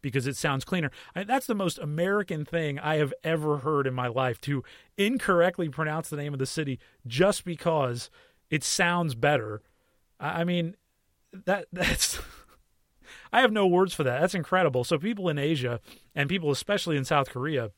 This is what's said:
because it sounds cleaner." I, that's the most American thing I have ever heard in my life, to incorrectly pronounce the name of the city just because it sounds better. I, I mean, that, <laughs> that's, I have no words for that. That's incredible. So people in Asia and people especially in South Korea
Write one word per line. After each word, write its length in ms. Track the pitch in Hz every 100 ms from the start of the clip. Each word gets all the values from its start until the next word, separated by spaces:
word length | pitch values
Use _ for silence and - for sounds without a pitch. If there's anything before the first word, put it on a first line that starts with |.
because 260 | 139 131 127
it 80 | 131
sounds 280 | 156 135
cleaner." 280 | - 185 147 - - -
I, 80 |
that's 240 | 202 262 -
the 80 | 214
most 240 | 190 -
American 640 | 160 151 180 208 202 160 147
thing 320 | 170 156 143
I 180 | 151 156
have 160 | 147 -
ever 360 | 165 160 151 147
heard 280 | 131 147 135
in 80 | 127
my 120 | 123
life, 320 | 117 131 117
to 220 | - 139 - - _ -
incorrectly 720 | 202 254 - 180 175 180 165
pronounce 400 | 135 156 156 160
the 80 | 147
name 160 | 147
of 60 | 139
the 60 | 131
city 340 | - 147 127 - _ 120
just 380 | 120 190 202 -
because 640 | 170 175 160 131 120 - _ _ _ _
it 120 | 156
sounds 520 | - - 175 175 165 117
better. 460 | 143 147 107 107 _ _ _ _ _ _
I, 220 | 147 165
I 20 |
mean, 320 | 175 175 165 190 _ _ _ _ _ 190 185
that, 200 | 196 -
<laughs> 40 |
that's, 460 | 180 175 - - - - - - _ _ _ _ _ - - -
I 80 | 226
have 100 | 254
no 140 | 214 196
words 300 | 175 190 -
for 80 |
that. 180 | 135 123
That's 140 | 175 190
incredible. 480 | 151 185 170 127
So 160 | 123 160
people 300 | 190 214 180
in 100 | 147
Asia 400 | 143 160 123 120 - - _
and 160 | - 139
people 220 | 190 156
especially 440 | 139 - 202 175 147
in 100 | 131
South 240 | 151 135
Korea 420 | 123 135 147 110